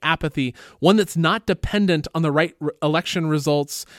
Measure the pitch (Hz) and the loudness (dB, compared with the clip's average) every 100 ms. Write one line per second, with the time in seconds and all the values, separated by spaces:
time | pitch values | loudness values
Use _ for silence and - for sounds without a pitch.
0 | 156 165 156 147 127 - - - 170 214 | -4 -2 -4 -4 -4 -6 -18 0 4 4
1 | 185 165 165 220 - 175 - 208 190 160 | 2 0 0 0 -2 -4 -2 0 2 0
2 | - 165 160 147 170 - 147 - 151 160 | -2 -2 0 0 -2 -4 -8 -2 -2 0
3 | - 185 160 151 151 147 143 - - | -2 -2 0 0 0 0 -2 -8 -14